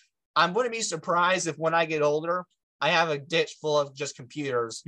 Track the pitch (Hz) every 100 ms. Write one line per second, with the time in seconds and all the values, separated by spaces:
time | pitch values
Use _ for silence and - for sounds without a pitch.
0 | _ _ _ 151 170 208 254 226 214 160
1 | 185 175 175 185 165 151 160 165 160 156
2 | 147 151 170 180 180 _ _ _ 147 175
3 | 165 143 143 160 151 - 151 147 139 135
4 | 139 - 123 151 139 123 113 110